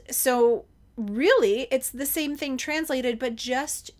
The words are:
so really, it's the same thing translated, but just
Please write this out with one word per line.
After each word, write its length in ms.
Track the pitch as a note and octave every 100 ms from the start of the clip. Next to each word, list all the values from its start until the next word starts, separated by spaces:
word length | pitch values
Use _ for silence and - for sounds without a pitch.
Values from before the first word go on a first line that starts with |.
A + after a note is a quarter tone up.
| -
so 580 | - C4 B3 A#3 A#3 - _ _ -
really, 680 | G#3 G#3+ E4+ C5 G3+ A3 -
it's 180 | C4 -
the 160 | B3 C#4
same 300 | D#4+ D4 D4
thing 200 | C#4+ B3+
translated, 640 | - D4+ D#4+ C4 B3 A3+
but 160 | B3+
just 560 | A3+ B3 B3+ D4+ - -